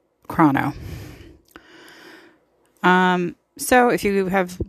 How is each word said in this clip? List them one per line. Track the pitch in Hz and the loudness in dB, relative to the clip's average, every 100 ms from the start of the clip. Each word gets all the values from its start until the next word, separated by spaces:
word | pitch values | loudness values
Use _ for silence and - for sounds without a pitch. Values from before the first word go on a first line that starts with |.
| _ _ - | _ _ -8
chrono. | - 160 269 127 - - - - - - - _ - _ - - - - - - _ _ _ _ _ | 2 2 2 -4 -8 -14 -14 -16 -20 -20 -20 _ -20 _ -20 -20 -20 -20 -20 -20 _ _ _ _ _
Um, | 180 185 185 180 175 - _ - | 2 4 2 0 -4 -8 _ -10
so | - 254 240 | 2 4 4
if | 175 | 2
you | 208 196 185 | 0 -2 0
have | 190 180 180 | -2 -2 -6